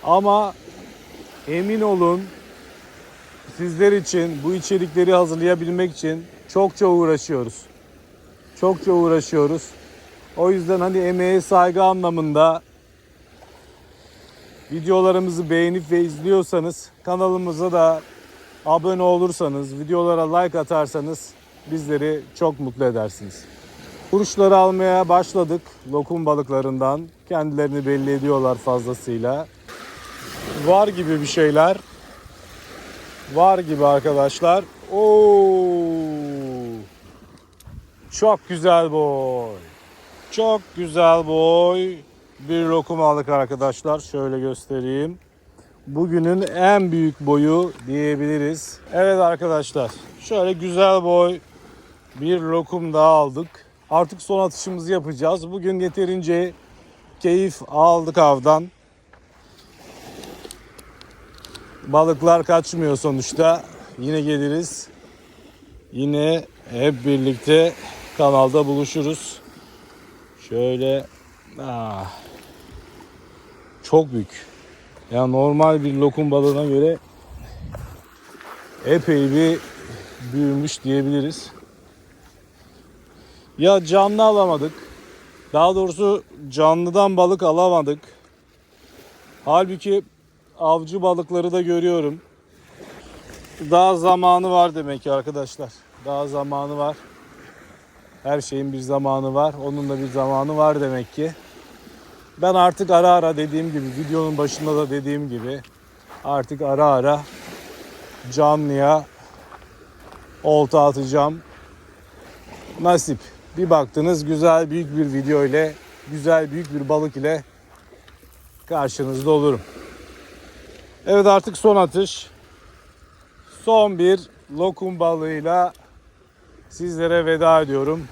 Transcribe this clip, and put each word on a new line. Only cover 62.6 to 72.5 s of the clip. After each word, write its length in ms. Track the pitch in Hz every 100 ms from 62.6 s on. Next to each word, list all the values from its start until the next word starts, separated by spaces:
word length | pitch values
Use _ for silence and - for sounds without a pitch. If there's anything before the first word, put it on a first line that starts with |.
| 160 170 156 139
sonuçta. 680 | 151 135 120 139 160 165 - - - -
Yine 220 | 131 156
geliriz. 640 | 147 147 143 156 170 - - - - _ _ - - _ _ - _
Yine 540 | 120 139 147 151 165 - _ -
hep 360 | 120 143 135 131
birlikte 680 | 139 131 123 - 156 165 - - - - -
kanalda 480 | 143 139 131 147 139
buluşuruz. 760 | 139 139 160 147 156 - - - - - - - - - - - _ -
Şöyle. 560 | 113 123 127 131 135 131 _ - _ _ -
Ah. 520 | 135 120 113 98 90 - - - -